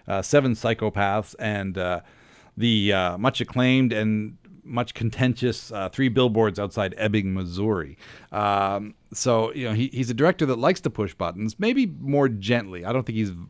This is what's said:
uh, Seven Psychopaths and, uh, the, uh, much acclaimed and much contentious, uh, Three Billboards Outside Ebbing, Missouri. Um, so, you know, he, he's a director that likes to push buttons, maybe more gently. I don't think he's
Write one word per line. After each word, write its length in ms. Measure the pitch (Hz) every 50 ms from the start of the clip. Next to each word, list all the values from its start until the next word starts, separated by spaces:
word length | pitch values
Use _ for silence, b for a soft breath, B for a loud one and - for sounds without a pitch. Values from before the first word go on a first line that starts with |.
| B
uh, 160 | - 98 98
Seven 300 | 92 - 147 147 135 127
Psychopaths 840 | 113 - - 117 113 - 107 107 - 101 101 98 101 107 98 - - -
and, 360 | 113 107 107 101 98 98 87 95
uh, 220 | 90 90 90 85 b b b b b b b b b b b
the, 360 | 101 113 117 113 107 101 104
uh, 260 | 98 95 90 87 90 92
much 220 | 113 135 - -
acclaimed 520 | 117 - - 127 127 127 127 131 131 117
and 440 | 113 110 107 107 107 107 107 110 - - _ - - - -
much 260 | - 123 120 120 - -
contentious, 800 | - 113 110 - - 127 127 123 - 127 120 110 - - -
uh, 160 | 113 101 95 92
Three 200 | - - 135 127
Billboards 500 | 104 131 127 120 104 113 110 104 87 107
Outside 360 | 101 95 - 113 98 92 - -
Ebbing, 340 | 107 107 101 107 98 95
Missouri. 640 | 95 92 92 87 85 95 104 110 104 90 76 67 - B B B B B B B
Um, 640 | - 104 104 101 101 98 98 98 101 101 104 107 - _ _ _
so, 400 | 117 - - 131 117 110 113 117 -
you 120 | 139 127 113
know, 60 | 104
he, 140 | 110 127 131
he's 180 | - 123 127 117
a 40 | 120
director 300 | 117 147 180 180 - 156
that 120 | 131 127 113
likes 220 | 127 165 160 -
to 80 | - 143
push 240 | - - 104 92 -
buttons, 440 | - 92 85 87 95 107 110 - -
maybe 280 | 208 226 254 269 247 180 147 -
more 280 | - 139 143 143 139 131
gently. 560 | 113 101 95 107 120 117 104 95 92 87 87
I 80 | 101
don't 120 | 117 131 110
think 100 | - 110
he's 160 | 110 107 98 90 85 -